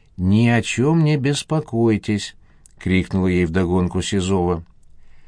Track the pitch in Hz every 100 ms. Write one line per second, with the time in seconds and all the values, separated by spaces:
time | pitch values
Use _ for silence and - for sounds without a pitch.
0 | _ - 92 107 117 120 110 - 139 165
1 | 151 147 143 143 - 156 151 113 117 104
2 | - 104 - - - - - - 92 92
3 | 90 95 92 90 87 87 87 92 90 92
4 | 90 101 92 98 87 85 82 - - -
5 | - -